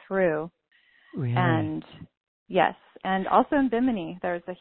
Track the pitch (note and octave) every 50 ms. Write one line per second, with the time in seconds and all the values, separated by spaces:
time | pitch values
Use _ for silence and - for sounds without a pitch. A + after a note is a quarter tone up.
0 | - - F#3+ F#3+ F#3 E3+ D#3 D3+ D#3+ F3 - _ _ _ _ _ _ _ _ _
1 | _ _ - G3+ C3+ A#2 A#2+ - - E3+ D#3+ - - - - - - - - -
2 | - - _ _ _ _ _ _ _ - F3+ F3+ D#3 - - - _ _ _ -
3 | - F#3+ F#3+ F#3+ F#3+ - - - C4 - D#4 C#4+ C4+ B3 A3+ A#3 B3+ C4 A3+ F#3+
4 | E3 D#3 F3+ F#3 - F3+ F3 E3+ - F#3 F3+ -